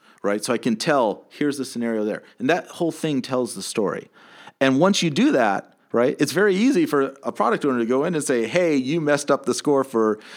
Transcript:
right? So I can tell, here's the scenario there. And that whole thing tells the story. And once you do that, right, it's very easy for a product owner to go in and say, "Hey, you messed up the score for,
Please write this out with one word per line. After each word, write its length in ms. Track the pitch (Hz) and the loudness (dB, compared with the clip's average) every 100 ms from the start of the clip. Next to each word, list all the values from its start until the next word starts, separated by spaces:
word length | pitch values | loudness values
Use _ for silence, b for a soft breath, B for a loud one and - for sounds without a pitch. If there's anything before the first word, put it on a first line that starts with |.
| b b | b b
right? 200 | 98 104 | -4 -2
So 80 | - | -2
I 60 | 117 | -2
can 180 | 127 110 | 0 -2
tell, 500 | - 143 113 90 - | 0 0 0 -2 -10
here's 300 | - 147 135 | -4 -4 -2
the 60 | |
scenario 400 | 127 120 117 113 | -6 -6 -4 -2
there. 180 | 107 92 B B | -2 -4 B B
And 100 | 127 | -2
that 180 | 175 - | -2 -4
whole 240 | - 170 | -4 -4
thing 280 | 160 160 139 | -2 -4 -4
tells 340 | 120 127 120 | -2 -4 -4
the 80 | 98 | -6
story. 480 | 95 - 95 82 - B B B B _ | -6 -2 -2 -4 -10 B B B B _
And 180 | 135 135 | 2 4
once 240 | 180 202 | 4 4
you 80 | 170 | 0
do 220 | 143 269 | 2 2
that, 420 | 151 110 98 - _ _ | 4 2 0 -6 _ _
right, 240 | 113 123 - | 0 2 2
it's 140 | 147 | 0
very 220 | 147 208 | 2 2
easy 320 | 185 247 247 156 | 4 2 2 2
for 280 | 147 135 - | 2 0 -4
a 100 | 120 | -10
product 320 | - 226 196 | -2 -2 0
owner 160 | 151 127 | 0 0
to 60 | 113 | 0
go 180 | 131 | 0
in 100 | 156 | 0
and 80 | 165 | -2
say, 240 | 143 123 110 | 0 0 0
"Hey, 300 | 156 175 147 | 0 2 0
you 240 | 127 165 | 0 -2
messed 300 | 147 143 - | 0 0 2
up 140 | 139 | -2
the 100 | - | 0
score 300 | 123 - 139 | -2 2 0
for, 340 | 131 113 110 104 B | 2 2 2 0 B